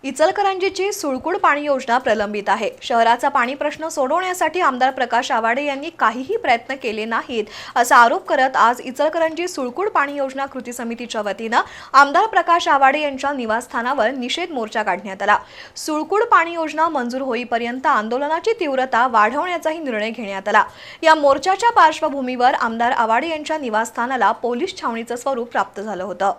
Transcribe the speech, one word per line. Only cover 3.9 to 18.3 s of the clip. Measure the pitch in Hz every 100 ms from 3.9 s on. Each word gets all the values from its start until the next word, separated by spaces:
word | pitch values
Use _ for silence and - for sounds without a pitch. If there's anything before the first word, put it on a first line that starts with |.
| 320 262 320 370 359 320 330
आमदार | 330 254 254
प्रकाश | 269 240 233 262
आवाडे | 254 226 247 294
यांनी | 277 311 -
काहीही | 233 226 269 453
प्रयत्न | 320 233 240 262
केले | 254 220 220
नाहीत, | 233 311 240 214 - - -
असा | 247 269
आरोप | 233 339 -
करत | 302 262 262
आज | 220 247
इचलकरंजी | - 247 294 330 320 320 349
सुळकुड | 330 247 247 403
पाणी | 370 285 285
योजना | 269 262 277
कृती | 269 240
समितीच्या | 240 233 233 240 226
वतीनं | 208 196 226 240 392 - -
आमदार | 269 277 302 440
प्रकाश | 403 339 339 330
आवाडे | 285 269 294
यांच्या | 294 269 277
निवासस्थानावर | 285 226 220 240 254 240 269 220
निषेध | 269 247 302 349
मोर्चा | 294 220 226
काढण्यात | 214 185 196 190
आला. | 208 208 - - - -
सुळकुड | - 302 311 392
पाणी | 466 403 330
योजना | 339 311 302 330
मंजूर | 302 240 262
होईपर्यंत | 269 233 240 233 233 254 302
आंदोलनाची | 262 220 240 285